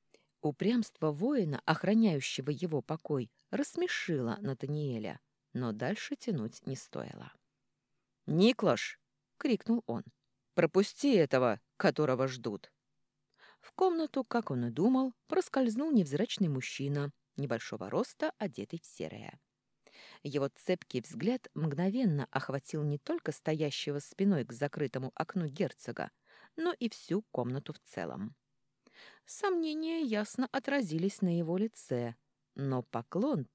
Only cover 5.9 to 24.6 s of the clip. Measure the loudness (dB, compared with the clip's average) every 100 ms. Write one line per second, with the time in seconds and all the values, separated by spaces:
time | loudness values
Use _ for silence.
5.9 | -4 -6 -6 -4 -2 -4 -8 -10 -10 -8
6.9 | -10 -10 -12 -18 -20 _ _ _ _ _
7.9 | _ _ _ 0 6 6 6 4 2 0
8.9 | -10 _ _ _ -4 0 0 2 0 -2
9.9 | -6 -8 -18 _ _ _ 2 4 4 2
10.9 | 2 6 6 6 6 4 2 _ 0 2
11.9 | 4 2 2 0 -2 -6 -6 -10 _ _
12.9 | _ _ _ _ _ -20 _ -10 2 2
13.9 | 4 0 -2 0 -2 0 0 0 2 4
14.9 | 4 2 -4 -2 0 2 2 2 2 4
15.9 | 4 4 2 0 2 2 0 -4 -4 -2
16.9 | 0 -2 -8 _ -6 -2 -2 -4 -8 -2
17.9 | -2 -2 -4 -4 -4 -8 -6 -10 -10 -12
18.9 | -10 -10 -10 -14 -18 _ _ _ _ _
19.9 | -20 -20 -14 -6 -2 -2 -2 -2 -2 -2
20.9 | -6 -6 -4 -2 -2 -6 -4 -2 0 0
21.9 | 2 2 2 -2 -4 -4 -6 -4 -2 -2
22.9 | -2 -2 -4 -4 -4 -2 0 -2 -4 -4
23.9 | -6 -6 0 2 4 0 -4